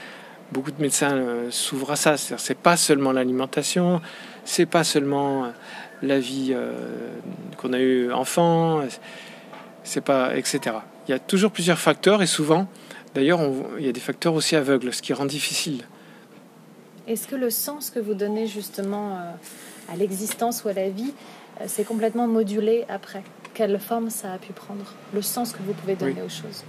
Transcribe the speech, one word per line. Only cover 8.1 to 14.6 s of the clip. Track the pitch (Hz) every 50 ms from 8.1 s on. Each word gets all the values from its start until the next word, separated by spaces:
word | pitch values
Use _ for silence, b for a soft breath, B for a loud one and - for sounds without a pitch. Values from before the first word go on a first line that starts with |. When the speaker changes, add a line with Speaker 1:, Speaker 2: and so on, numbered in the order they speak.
Speaker 1:
enfant, | 123 123 131 - - 175 170 170 165 165 165 165 160 151 139 120 - B B B B B B B B B B B B B B B - - -
c'est | - - 143
pas, | - - 139 131 127 127 135
et | 135 127
cetera. | - - 135 - 127 110 107 - - - - -
Il | -
y | 131
a | 131
toujours | - - 202 185 214 208
plusieurs | - - 170 180 165 -
facteurs | - 160 147 - - 185 208 208 185
et |
souvent, | - - - 151 151 156 175 196 185 B B B B B B B - -
d'ailleurs, | 139 135 156 175 170
on, | 151 139 131 135 - - 120
il | 107 147
y | 127
a |
des | 120 123
facteurs | - - 131 - - 170 160
aussi | 156 143 - 160
aveugles, | 151